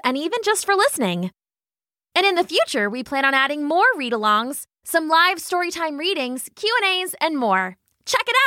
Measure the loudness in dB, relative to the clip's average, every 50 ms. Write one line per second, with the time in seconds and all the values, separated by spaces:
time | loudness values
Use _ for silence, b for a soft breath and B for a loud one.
0 | -2 -2 -2 -2 -2 -2 -4 -2 0 0 0 0 0 0 2 2 2 2 0 0
1 | -2 -2 -2 -2 -4 -6 -8 _ _ _ _ _ _ _ _ _ _ _ _ _
2 | _ _ 0 0 2 2 2 2 0 0 0 0 0 0 0 -2 -2 -2 -2 -6
3 | -6 -4 -2 0 2 2 2 2 2 0 0 -2 -2 0 2 4 4 4 2 0
4 | -2 -2 -2 0 2 2 2 2 0 -2 -6 -10 -14 -16 _ _ _ -2 -2 0
5 | 0 2 4 4 4 4 2 -2 -4 -4 -2 -2 -2 -2 -4 -4 -4 -6 -4 -4
6 | -4 -4 -2 -2 -4 -4 -6 -8 -10 -12 _ -6 -2 0 0 0 0 0 0 -2
7 | -4 -6 -4 -2 -2 -2 0 0 0 2 2 2 0 -2 -8 -14 _ _ _ _
8 | _ -2 -2 -2 0 2 2 4 4